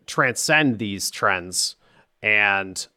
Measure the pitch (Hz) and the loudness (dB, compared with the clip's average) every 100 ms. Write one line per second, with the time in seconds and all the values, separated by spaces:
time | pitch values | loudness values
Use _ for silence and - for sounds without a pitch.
0 | - - 135 113 - 156 147 107 107 98 | -6 0 0 0 2 4 4 2 -4 -4
1 | - - 110 92 90 90 - - _ _ | -6 -2 0 0 -2 -4 -4 -6 _ _
2 | _ _ 107 104 104 98 95 92 - | _ _ 2 2 2 0 -4 -10 -12